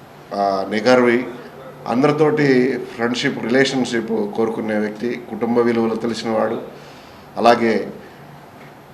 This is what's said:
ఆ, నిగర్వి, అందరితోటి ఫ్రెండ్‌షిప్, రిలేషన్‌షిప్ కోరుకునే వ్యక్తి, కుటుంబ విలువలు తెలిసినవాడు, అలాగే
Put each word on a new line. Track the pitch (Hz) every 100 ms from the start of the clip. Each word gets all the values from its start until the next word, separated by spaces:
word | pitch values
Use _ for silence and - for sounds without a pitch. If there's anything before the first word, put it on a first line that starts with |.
| - - -
ఆ, | 101 98 98 98
నిగర్వి, | 107 117 127 123 120 127 - - - - - -
అందరితోటి | 117 147 147 151 151 143 127 123 -
ఫ్రెండ్‌షిప్, | - - 117 123 139 117
రిలేషన్‌షిప్ | 113 131 135 131 120 117 104 110 104 110
కోరుకునే | 113 113 110 107
వ్యక్తి, | 107 104 120 120 -
కుటుంబ | 107 117 120
విలువలు | 120 117 113 110
తెలిసినవాడు, | 117 110 117 110 110 113 - - - - - - - 95
అలాగే | 113 117 113 101 - - - - - - - - - - -